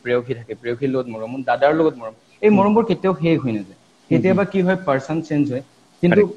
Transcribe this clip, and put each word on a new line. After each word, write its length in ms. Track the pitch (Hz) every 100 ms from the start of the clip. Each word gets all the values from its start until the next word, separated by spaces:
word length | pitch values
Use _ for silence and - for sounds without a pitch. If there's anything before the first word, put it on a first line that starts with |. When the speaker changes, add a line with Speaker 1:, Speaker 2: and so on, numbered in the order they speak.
Speaker 1:
প্ৰেয়সী 300 | 123 123 120
থাকে, 180 | 117 117
প্ৰেয়সীৰ 340 | 110 120 117 139
লগত 180 | 131 123
মৰম, 220 | 113 113
মোৰ 100 | 135
দাদাৰ 300 | 123 123 139
লগত 200 | 160 156 127
মৰম, 180 | 113 - _ -
এই 80 | 214
Speaker 2:
হুম। 80 | 202
Speaker 1:
মৰমবোৰ 260 | 202 214
কেতিয়াও 300 | 226 180 190
শেষ 220 | 175 165 156
হৈ 140 | 127
নাযায়। 260 | 107 95 - _ _ -
Speaker 2:
হুম, 100 | -
Speaker 1:
কেতিয়াবা 240 | 185 185
Speaker 2:
হুম। 0 |
Speaker 1:
কি 160 | 190 196
হয়, 160 | 180 185
পাৰ্চন 400 | 147 135 131 160
change 240 | 156 147 147
হয়, 100 | 160 - _ _ _
কিন্তু 200 | 175 208
Speaker 2:
কাৰেক্ট। 100 | 190